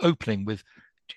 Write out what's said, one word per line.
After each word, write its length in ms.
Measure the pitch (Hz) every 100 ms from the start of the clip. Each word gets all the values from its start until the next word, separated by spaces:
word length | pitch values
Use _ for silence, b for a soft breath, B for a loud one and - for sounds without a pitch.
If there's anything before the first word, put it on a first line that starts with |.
opening 440 | - - - 104 101
with 180 | 107 - b b b
j-, 60 | -